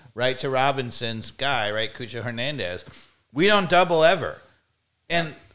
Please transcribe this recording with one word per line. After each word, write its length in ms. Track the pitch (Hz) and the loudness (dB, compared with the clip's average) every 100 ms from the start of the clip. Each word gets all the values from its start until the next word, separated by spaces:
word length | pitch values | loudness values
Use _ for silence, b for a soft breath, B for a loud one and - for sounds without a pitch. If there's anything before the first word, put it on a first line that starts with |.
| B 110 | B -2
right 200 | 127 131 | -2 0
to 100 | 143 | -2
Robinson's 800 | 131 135 135 123 - 117 113 107 | 2 2 0 -4 -6 -6 -6 -10
guy, 400 | - 135 127 104 | -6 -2 0 -2
right, 240 | 107 110 | -2 -4
Cucho 300 | - 117 117 | -6 -10 -8
Hernandez. 600 | 117 117 131 147 90 90 - B B B _ | -8 -6 -6 -6 -6 -8 -12 B B B _
We 140 | 127 196 | 0 4
don't 240 | 208 180 | 4 4
double 340 | 175 180 165 | 4 4 6
ever. 380 | 160 185 92 - - _ _ _ _ _ - | 6 4 -2 -8 -18 _ _ _ _ _ -4
And 240 | 170 160 135 - | -4 -4 -8 -20